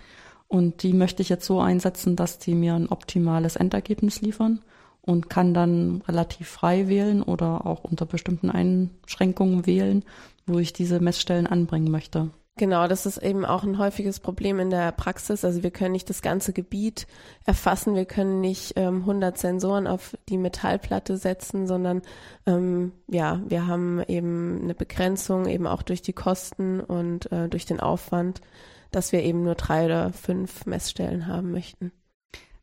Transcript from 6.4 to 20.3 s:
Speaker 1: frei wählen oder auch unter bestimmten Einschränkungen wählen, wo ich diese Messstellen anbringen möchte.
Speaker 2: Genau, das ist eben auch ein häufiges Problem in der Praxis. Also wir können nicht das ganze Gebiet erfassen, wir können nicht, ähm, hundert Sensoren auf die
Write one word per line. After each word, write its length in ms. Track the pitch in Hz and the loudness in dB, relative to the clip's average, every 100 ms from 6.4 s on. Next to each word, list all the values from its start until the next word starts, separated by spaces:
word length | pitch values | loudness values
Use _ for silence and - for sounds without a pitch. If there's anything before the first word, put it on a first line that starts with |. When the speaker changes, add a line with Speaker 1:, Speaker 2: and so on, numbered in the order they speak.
| 165 | -14
Speaker 1:
frei 400 | - 175 180 190 | -2 2 2 4
wählen 340 | 196 208 202 | 2 4 2
oder 440 | 202 170 165 165 170 | 0 0 0 0 -2
auch 180 | 165 | -4
unter 220 | - 165 160 | -4 -4 -2
bestimmten 440 | 170 - 175 180 | -4 -2 -2 0
Einschränkungen 1160 | 180 180 185 180 - - - 185 180 190 180 180 | 2 2 2 0 -4 -10 0 0 4 2 4 4
wählen, 400 | 180 196 202 - - - _ - | 2 4 0 -2 -16 -20 _ -2
wo 140 | 175 | 0
ich 140 | 170 | 0
diese 260 | - 175 175 | -2 0 2
Messstellen 480 | 175 175 - 175 170 | 2 0 0 0 2
anbringen 440 | 175 170 160 160 | 2 2 2 2
möchte. 380 | 156 - 165 160 - _ - | 0 -2 -4 -4 -6 _ -2
Speaker 2:
Genau, 300 | 196 175 175 | 2 4 4
das 180 | 190 202 | 2 -2
ist 140 | - | -2
eben 260 | - 196 185 | -2 0 0
auch 180 | 185 | 0
ein 140 | 202 196 | 0 0
häufiges 420 | 202 196 202 190 | 0 0 -4 -4
Problem 400 | - 185 196 196 | -6 -4 -2 0
in 120 | 185 | 0
der 200 | 185 170 | 0 0
Praxis. 540 | - - - - 208 180 | -2 -4 -4 -4 -2 0
Also 160 | 175 | 0
wir 80 | 175 | -2
können 220 | - 185 | -2 -2
nicht 180 | 185 - | -2 -4
das 140 | 190 | -4
ganze 300 | 196 185 - | -2 -2 -2
Gebiet 520 | 185 180 196 214 - - - - - - | -4 -4 -4 -4 -6 -14 -18 -20 -6 0
erfassen, 480 | - - 185 - | 2 2 2 2
wir 120 | 196 185 | 0 0
können 360 | - 196 190 | 0 0 2
nicht, 320 | 185 190 - - | 0 -2 -4 -2
ähm, 280 | 180 185 185 | 0 0 0
hundert 320 | 202 185 180 | 0 0 0
Sensoren 480 | 180 180 185 196 190 | -2 0 0 0 0
auf 320 | 185 - - | -4 -6 -14
die 120 | - | -4